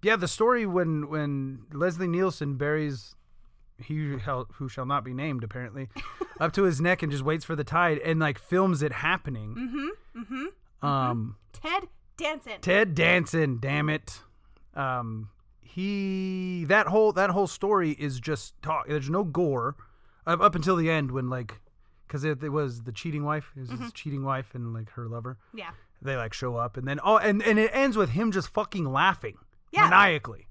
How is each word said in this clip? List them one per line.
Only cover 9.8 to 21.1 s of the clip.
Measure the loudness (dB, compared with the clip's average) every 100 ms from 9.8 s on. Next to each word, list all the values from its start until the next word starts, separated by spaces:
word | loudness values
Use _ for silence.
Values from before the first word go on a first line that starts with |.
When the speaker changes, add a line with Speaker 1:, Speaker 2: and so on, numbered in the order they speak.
| -6 -8 -16 -16
Speaker 2:
Mm-hmm. | -10 -8 -8 -12 _ _ -2
Speaker 1:
Um, | 0 0 -2 -4 -10 _ -12
Speaker 2:
Mm-hmm. | -4
Ted | -4 -6 -18 _ -8
Danson. | -6 -6 -10 -8
Speaker 1:
Ted | 2 4 4 4
Danson, | 4 4 2 0 2 0
damn | -2 0 0
it. | -2 -6 -18 -20 _ _ -20 -16
Um, | -6 -4 -4 -4 -8 -10 _ _ _
he, | -14 -6 -4 -2 -2 -2 -4 -4 -4 -4 4
that | 4 6
whole, | 6 6
that | 4 2
whole | 2 0
story | 0 2 4 2
is | 0 -4 -4
just | -4 -4 -4 -12
talk. | -4 -4 -2
There's | -4 0
no | 0
gore | 0 0 2 2 -2 -4 -16 _ -20 _ -2
up, | 4
up | 4 4
until | 2 4
the | 4
end | 2 0